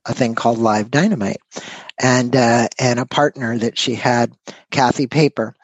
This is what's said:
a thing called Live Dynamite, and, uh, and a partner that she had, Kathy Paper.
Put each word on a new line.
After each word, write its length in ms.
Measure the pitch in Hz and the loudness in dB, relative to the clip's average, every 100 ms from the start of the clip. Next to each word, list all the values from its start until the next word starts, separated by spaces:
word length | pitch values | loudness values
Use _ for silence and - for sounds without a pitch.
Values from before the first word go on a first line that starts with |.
| - | -6
a 80 | |
thing 220 | 123 120 113 | -2 -2 0
called 220 | 117 113 | 0 2
Live 340 | 113 107 107 | 2 0 0
Dynamite, 500 | 139 196 165 98 - _ - - - - - | 0 0 0 -4 -6 _ -18 -16 -18 -16 -2
and, 340 | 127 127 123 | 2 2 2
uh, 340 | 131 120 120 117 - | 2 4 4 0 0
and 220 | 131 120 | -2 0
a 40 | |
partner 540 | 131 - 147 139 120 117 | -2 0 0 0 -6 -2
that 180 | 117 - | -4 -4
she 200 | - 113 | -4 -2
had, 360 | 131 120 117 - - - _ | 0 0 0 -4 -20 -20 _
Kathy 380 | - 123 - 131 | 0 2 0 -2
Paper. 460 | 147 147 - 110 - | 2 2 0 -8 -10